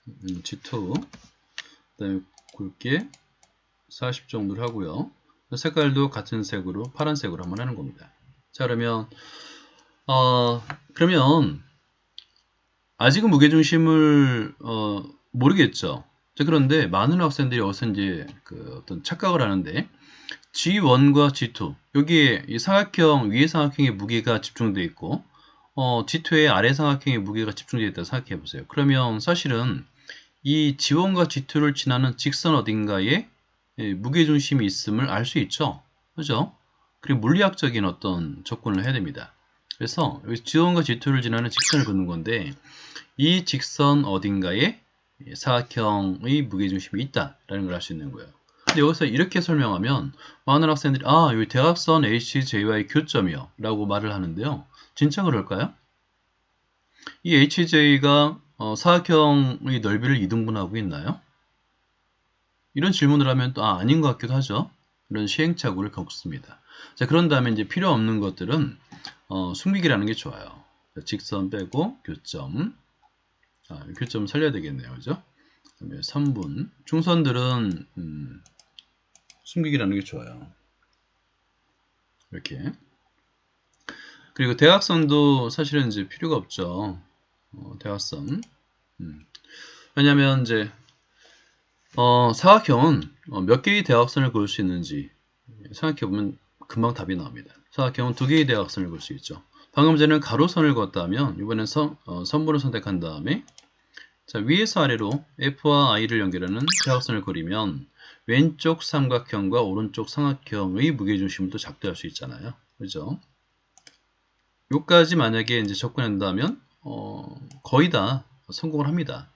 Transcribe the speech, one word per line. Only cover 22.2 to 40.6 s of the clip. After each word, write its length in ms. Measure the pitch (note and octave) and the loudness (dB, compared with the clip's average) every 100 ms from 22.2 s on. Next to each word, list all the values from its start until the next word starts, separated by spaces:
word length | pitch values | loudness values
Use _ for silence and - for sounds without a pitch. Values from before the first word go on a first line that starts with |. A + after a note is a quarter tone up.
| C#3 G#2 - | 6 2 -2
이 120 | A#2 | -6
삼각형, 720 | - G3 G3+ - D#3+ D3 G#2+ | 2 2 2 4 4 4 2
위의 160 | A2+ D#3+ | 2 2
삼각형의 440 | D#3+ D3 C#3 C3+ | 2 0 2 0
무게가 500 | G2 G2+ A#2 A2+ A2+ | 0 -2 -2 0 -2
집중돼 400 | - - A2+ F#2+ | -4 -4 -2 0
있고, 400 | E2+ - E2 C3 - _ _ _ _ | -4 -6 -8 -8 -8 _ _ _ _
어, 300 | - B2+ A#2 G#2 | -4 0 0 -2
지투의 420 | E3 - D#3+ D3+ | -6 2 4 4
아래 260 | G2 A2+ | 4 2
삼각형의 460 | C#3 D3+ C#3 C#3 A#2+ | 2 0 0 0 -2
무게가 320 | G2 G#2+ G#2+ | -2 -4 -4
집중돼 340 | G2 - B2 G#2+ | -6 -8 -4 -4
있다고 180 | - | -6
생각해 340 | F2 B2+ - F#2+ | -6 -8 -6 -12
보세요. 260 | - - - | -10 -16 -8
그러면 500 | - C#3+ C3+ B2 A2 | 0 2 4 2 -2
사실은 680 | E3+ F3 C#3+ A#2 B2+ C#2 - _ - - _ _ | -2 -2 0 -2 -2 -4 -10 _ -20 -20 _ _
이 340 | C3+ D#3 D3 C#3 | -2 2 2 0
지원과 520 | - D3+ F#3+ F3+ E3 | 0 2 2 2 0
지투를 460 | C#3 C3+ D3+ D3 | 0 -4 0 0
지나는 440 | C#3 C3+ B2 C3 A#2+ | 0 0 2 2 0
직선 360 | C#3+ - E3+ | -4 -2 0
어딘가에, 760 | C#3+ A2 G#2+ G#2 G2 G2+ F3 - _ _ _ _ - | 2 0 -2 -2 0 0 0 -2 _ _ _ _ -8
예, 160 | G#2+ | -6
무게중심이 720 | F#2 A2+ E3 D#3 D3 C#3 C#3 G2+ | -4 -2 2 4 2 2 0 0
있음을 420 | - - A2 C3+ | -2 -4 -2 -2
알 160 | G2+ | -2
수 140 | B2 D3 | -2 -2
있죠. 440 | G2+ - D3 - _ _ _ | -4 -2 -4 -4 _ _ _
그죠? 400 | - D3 A#2 F#3+ _ _ _ _ _ | -10 -4 -2 -2 _ _ _ _ _
그리고 200 | - B2+ | -2 0
물리학적인 640 | A2 F3 G3 - C#3+ A2+ G2 | 2 4 4 2 -2 0 -2
어떤 580 | E2+ G2+ F2+ D#2+ E2 | -2 -4 -4 -4 -8
접근을 400 | - A#2 A2+ F#2+ | -10 -8 -2 -2
해야 80 | A#2 | -2
됩니다. 400 | B2+ F2 C2+ A#1 _ _ _ _ - | -4 -6 -10 -18 _ _ _ _ -10
그래서 420 | A2+ - C3+ - G#2 | -8 -2 -2 -4 -8
여기 120 | A2+ | -8
지원과 440 | - D#3 | 0 2